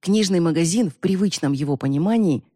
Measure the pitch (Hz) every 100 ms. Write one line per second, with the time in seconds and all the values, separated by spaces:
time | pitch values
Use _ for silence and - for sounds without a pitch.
0 | - 208 202 185 170 160 165 196 214 -
1 | 190 190 202 - 139 135 143 139 139 139
2 | 180 226 202 127 -